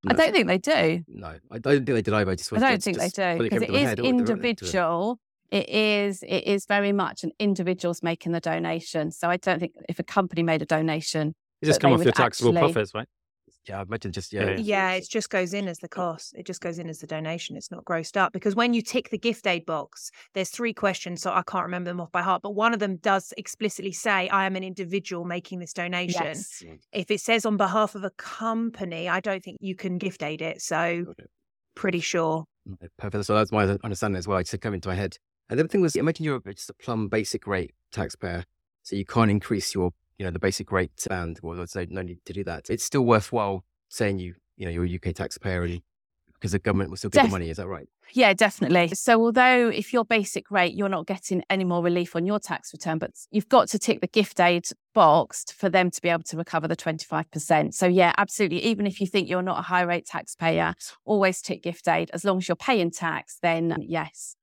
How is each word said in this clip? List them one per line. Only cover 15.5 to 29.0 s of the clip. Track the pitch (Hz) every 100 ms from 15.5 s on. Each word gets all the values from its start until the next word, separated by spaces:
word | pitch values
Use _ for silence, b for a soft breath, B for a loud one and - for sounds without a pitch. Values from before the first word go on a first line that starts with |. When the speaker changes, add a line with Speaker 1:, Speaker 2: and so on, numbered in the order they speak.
Speaker 4:
in | 202 190
as | 170
the | 170
cost. | 202 180 160 - -
It | 180
just | 180
goes | 175 165
in | 165
as | 151
the | 160
donation. | 156 156 165 - 139
It's | -
not | -
grossed | - 165 156 202
up. | 185
Because | 185 214 196
when | 240
you | 233
tick | 226 247 -
the | 214
gift | 233 226 202
aid | 175 165
box, | 160 - - - b b
there's | 196 185
three | - 233
questions, | - 202 185 175 175
so | 190
I | 190 175
can't | 190 175
remember | 180 175
them | 175
off | 165
by | 180
heart, | 175 180
but | 202
one | 208 226
of | 226
them | 202 180
does | 208 196 - -
explicitly | - - 214 - 190
say, | 180 226 196 180
"I | 196 190
am | 190
an |
individual | 190 185 180 196 - 175 175
making | 175 180 185
this | 170
donation." | - 175 180 180 180
Speaker 1:
Yes. | 156 160 208 - 170 160 _
Speaker 4:
If | - 180
it | 208
says | - 226 220
on | 208
behalf | 190 214 214
of | 208 190
a |
company, | - - - 220 226 233 226 180 165